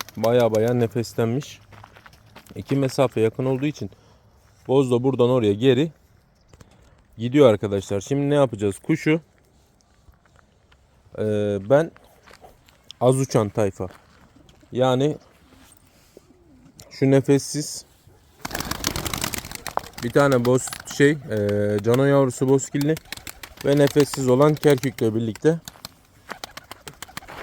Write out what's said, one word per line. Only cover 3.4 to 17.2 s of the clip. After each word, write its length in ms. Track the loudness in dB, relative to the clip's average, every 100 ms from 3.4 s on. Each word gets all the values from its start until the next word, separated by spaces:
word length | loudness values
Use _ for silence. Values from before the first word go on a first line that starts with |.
| -4
olduğu 200 | -2 -4
için 260 | -6 -12 -14 _ _ _ _ _ _ -2
boz 240 | 0 2
da 120 | 2
buradan 260 | 0 2 2
oraya 240 | 2 2
geri 380 | 2 4 4 2 -6 _ _ _ _ _ -20 _ _ _ _ _ -10
gidiyor 280 | 0 6 6
arkadaşlar. 520 | 6 2 -2 -2 -6
Şimdi 280 | -4 -2 0
ne 60 | 2
yapacağız? 440 | 2 0 -4 -4
Kuşu, 420 | -4 -2 0 -2 -4 _ _ _ _ _ _ _ _ _ _ _ _ _ _ _ _ _ _ -8
e, 60 | -4 -2 -2 -4 2
ben 220 | 2 2 -6 _ _ -20 -20 -20 _ _ _ -20 -2
az 180 | 2 2
uçan 300 | 0 -2 -2
tayfa. 380 | -2 -4 -4 -12 -14 _ _ _ _ _ _ _
Yani 460 | -2 0 2 0 -4 _ _ _ -20 -20 _ _ _ _ _ _ _ _ _ -20 -20 -20
şu 200 | -2 2
nefessiz 720 | 2